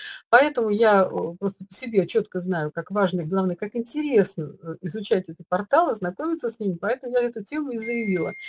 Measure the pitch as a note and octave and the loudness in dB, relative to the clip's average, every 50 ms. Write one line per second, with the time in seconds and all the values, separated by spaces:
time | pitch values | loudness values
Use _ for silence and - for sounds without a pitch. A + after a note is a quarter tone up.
0 | - - - - _ - - B3+ C#4+ D4 C#4+ B3 A3+ G#3+ G#3 G#3 A#3 G#3+ G3+ G3 | -16 -16 -16 -16 _ 6 6 6 6 6 2 0 0 2 2 4 6 6 6 6
1 | F#3 - - F3+ F3 E3+ E3+ - G3 G3 G3 - F#3+ - - - G#3 A3+ A3+ G3+ | 4 4 0 -4 -4 -4 -6 -4 -6 -6 -6 -6 -14 -16 -16 -14 -8 -2 0 0
2 | E3+ - - A3 G#3 _ - F#3 F3 F#3 F3+ E3 D3+ D3+ - E3 D#3+ - F#3+ G3+ | 2 2 0 -2 -2 _ -6 -6 -4 -2 -2 -2 -2 -4 -4 -6 -8 -4 -2 0
3 | G3 F3 F3+ F3 D#3 D#3 F#3+ F#3+ F#3+ F#3 F3 - G#3 G#3 - A#3+ A3+ - - D4+ | 0 2 0 -2 -4 -2 -2 0 0 0 -2 -4 -6 -6 -6 -6 -8 -6 -4 -4
4 | D4+ D4 C4+ G#3 F#3 - - - D3+ - - - - E3 D#3+ - F#3 E3+ D#3 A3 | -2 2 4 4 4 2 0 -8 -8 -8 -10 -14 -12 -12 -12 -10 -10 -8 -8 -6
5 | G3+ - A3+ F#3+ F#3 - E3 - E3+ - F3+ F#3+ G3+ - C4+ D#4 F4 - A3+ G#3 | -2 0 0 0 -2 -4 -12 -14 -8 -4 -2 -2 -2 2 4 4 4 4 2 -2
6 | F#3+ F3 F#3 - D4+ E4 E4 E4 - A3+ A3+ - G#3+ G3 E3+ E3 F#3+ G#3 B3 C4+ | -4 -6 -6 -4 -4 -4 -4 -4 -4 -6 -6 -4 -4 -4 -4 -2 -2 -2 -4 -4
7 | - A#3+ B3 B3 A#3+ A#3+ A#3+ A3 G3+ - C#4+ D#4 D4 C#4 A#3+ A3+ A3 A3+ A#3+ A#3 | -4 -2 0 0 0 0 -2 -6 -10 -8 -6 -6 -4 -4 -6 -6 -4 -4 -4 -2
8 | A3+ G3+ F#3 E3+ D#3+ - - - - | 0 0 0 0 0 -4 -6 -10 -14